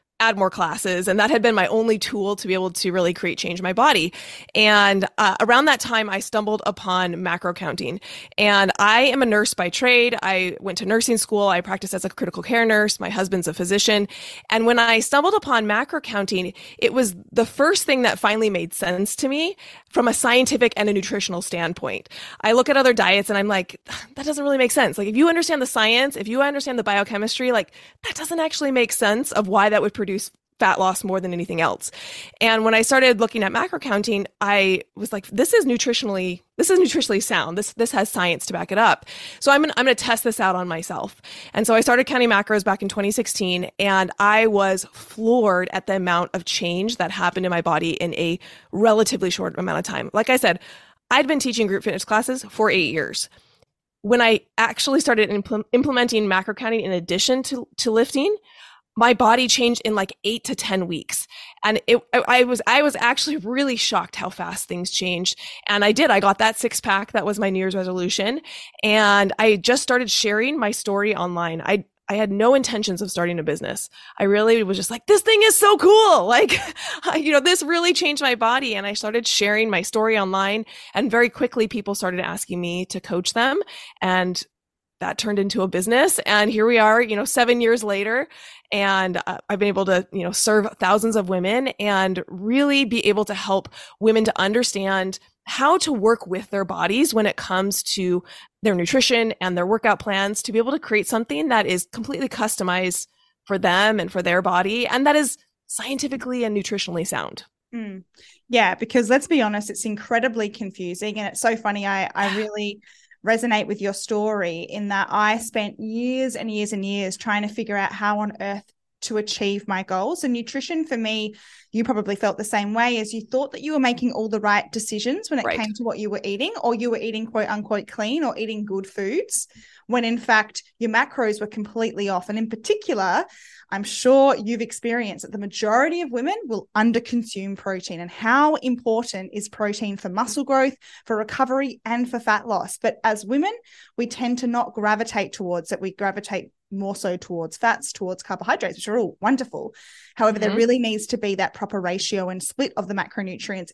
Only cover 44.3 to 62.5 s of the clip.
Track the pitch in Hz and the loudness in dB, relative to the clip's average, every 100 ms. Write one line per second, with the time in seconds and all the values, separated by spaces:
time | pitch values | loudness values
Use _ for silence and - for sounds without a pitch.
44.3 | 214 226 202 196 190 - - - - 220 | 6 4 4 2 0 -4 -14 -18 -2 2
45.3 | 247 214 180 180 190 - 196 180 175 180 | 4 4 2 0 -4 -2 -2 2 0 0
46.3 | 190 175 - 180 175 208 240 175 190 180 | -6 -6 -4 -2 -2 -2 -2 -4 -2 -2
47.3 | 175 185 170 170 156 165 151 175 - 170 | 0 -2 0 0 0 0 -2 -4 -2 -2
48.3 | 175 - - _ - 226 214 214 262 185 | -2 -8 -20 _ 2 4 4 2 0 -2
49.3 | 170 185 - 185 160 185 - - 208 220 | -2 -6 -4 -4 -4 -4 -6 -4 -2 2
50.3 | 262 214 175 - - - _ - 254 269 | 2 2 0 -6 -20 -20 _ 0 2 2
51.3 | 302 262 233 208 190 214 185 - 214 247 | 0 0 -2 -2 -2 -4 -6 -2 -2 0
52.3 | 254 202 - 220 190 156 156 98 - - | -6 -8 0 2 2 0 -2 -4 -6 -8
53.3 | _ _ _ _ _ _ _ 202 240 226 | _ _ _ _ _ _ _ 0 4 4
54.3 | 220 _ - 226 - - 269 285 233 214 | 2 _ -2 0 0 0 2 2 2 2
55.3 | 202 196 214 214 240 294 247 240 226 208 | 0 -4 -6 0 0 2 2 2 2 2
56.3 | 185 190 208 233 226 190 180 175 180 - | 0 -2 -6 -4 -2 -2 -4 -2 -2 2
57.3 | 254 254 254 - - 240 220 269 269 330 | 0 -2 -6 -8 -6 0 2 2 2 0
58.3 | 415 _ - - - _ - 233 240 233 | -2 _ -20 -20 -20 _ 2 4 6 4
59.3 | 240 247 - 240 240 226 214 190 - 202 | 4 4 2 2 0 -2 -2 -2 -6 -6
60.3 | 233 - - - 190 175 160 - - - | -6 -6 -8 -2 -2 -2 -6 -6 -8 -8
61.3 | - - - 208 220 - 240 - 254 - | -14 -20 -4 0 0 2 2 2 0 4
62.3 | 247 247 | 4 4